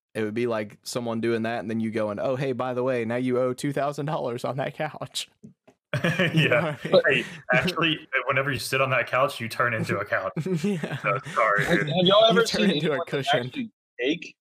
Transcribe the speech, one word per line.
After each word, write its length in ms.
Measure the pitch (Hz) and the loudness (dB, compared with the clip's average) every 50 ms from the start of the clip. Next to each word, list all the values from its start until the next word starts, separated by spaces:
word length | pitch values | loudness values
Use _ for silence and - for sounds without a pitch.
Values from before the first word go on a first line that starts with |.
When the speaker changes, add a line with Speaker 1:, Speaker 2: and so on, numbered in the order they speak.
| _ _ - | _ _ -6
Speaker 1:
It 80 | 117 | -4
would 120 | 110 107 104 | -4 -2 -2
be 120 | 117 120 | 0 0
like 320 | 120 113 110 110 104 - - | 0 0 -2 -4 -6 -10 -16
someone 380 | - - - 127 120 117 113 113 | -10 -8 -6 -4 -4 -2 -2 0
doing 220 | 110 117 117 113 | 0 0 2 2
that, 180 | 113 113 117 117 | 0 -2 -2 -4
and 80 | 87 110 | -4 -4
then 80 | 113 113 | -2 -2
you 120 | 110 113 | -2 -2
going, 280 | 107 110 107 104 104 95 | -2 -2 -2 -2 -2 -2
"Oh, 180 | - 135 131 | -2 -2 -2
hey, 160 | 127 147 135 | -2 -2 -2
by 200 | 127 117 127 127 127 | -2 -2 -4 -4 -2
the 80 | 123 | -2
way, 220 | 123 131 131 120 113 | 0 0 0 0 -2
now 120 | 110 120 | -2 -2
you 220 | 123 127 127 123 123 | -2 0 0 2 2
owe 140 | 127 127 | 2 0
two 200 | 127 - - 143 | -2 -2 -4 -2
thousand 340 | 139 143 135 143 143 - 143 | -2 0 -2 -2 -2 -4 -4
dollars 380 | 151 160 151 147 131 117 127 - | -4 -4 -4 -4 -4 -6 -4 -6
on 120 | 123 123 | -6 -4
that 180 | 135 131 - 143 | -4 -4 -6 -4
couch." 540 | - 151 151 - - 139 - - - - - _ | -6 -8 -6 -8 -10 -12 -10 -8 -8 -10 -10 _
<laughs> 40 | _ - - - _ _ _ - _ _ _ | _ -20 -20 -20 _ _ _ -20 _ _ _
Speaker 2:
<laughs> 100 | - 131 - 170 160 - 180 160 - | -4 0 0 0 2 2 0 2 2
Speaker 1:
You 140 | 160 143 123 | 2 4 4
know 80 | 127 | 4
Speaker 2:
Yeah. 200 | 120 170 156 143 - - 160 | 2 2 0 -4 -6 -2 2
Speaker 1:
what 140 | 185 185 - | 4 4 4
I 40 | 147 | 4
mean? 120 | 135 123 | 2 0
Speaker 2:
Hey, 20 | 107 - - - | 0 -4 -10 -8
Speaker 1:
<laughs> 140 | - - | -2 0
Speaker 2:
actually, 560 | 127 127 135 185 170 165 165 160 156 - - - 131 131 127 | 2 2 2 0 0 0 0 0 0 -2 -4 -4 -2 -2 0
whenever 240 | 127 131 135 135 143 | 0 0 0 0 0
you 80 | 131 117 | -2 -4
sit 220 | - - 135 135 | -4 -2 0 2
on 100 | 135 131 | 2 2
that 160 | 131 120 117 - | 2 0 0 2
couch, 320 | - 127 117 113 - - | 2 2 2 2 0 -4
you 80 | 117 110 | -8 -4
turn 240 | - - 127 120 113 | 0 0 0 2 2
into 240 | 110 - - 113 98 | 0 0 0 -2 -2
a 60 | 101 | -2
couch. 280 | - 117 104 95 - - | -2 -2 -2 -2 -2 -4
Speaker 1:
<laughs> 280 | 180 147 190 185 156 - | -4 -2 -2 -2 0 0
Yeah. 320 | 208 202 160 147 160 151 131 | 0 -2 -2 -4 -6 -6 -2
Speaker 2:
So, 200 | - 107 101 101 - 143 - | -2 0 0 -2 -2 -4 0
sorry, 300 | - 113 110 101 104 104 | 2 2 4 4 2 2
Speaker 3:
Have, 140 | - 170 196 | 2 2 2
Speaker 2:
dude. 100 | 202 147 | 2 0
Speaker 3:
have 180 | 156 180 180 | 0 2 4
y'all 160 | 185 196 214 220 | 6 6 6 6
Speaker 1:
You 60 | 226 | 6
Speaker 3:
ever 140 | 180 - - | 6 4 4
Speaker 1:
turn 180 | - - 208 | 2 2 2
Speaker 3:
seen 80 | 214 196 | 2 2
Speaker 1:
into 180 | 160 143 156 - | 2 2 0 0
a 20 | |
Speaker 3:
anyone 140 | 147 127 - | 0 -2 -2
Speaker 1:
cushion. 400 | - 156 143 131 - 143 131 120 | -2 -4 -2 0 2 0 0 0
Speaker 3:
actually 240 | 123 - 147 120 110 _ _ _ _ _ - | -2 -6 -8 -8 -8 _ _ _ _ _ -4
take 340 | 120 139 165 175 - - - _ | -2 -2 -2 -2 -6 -14 -20 _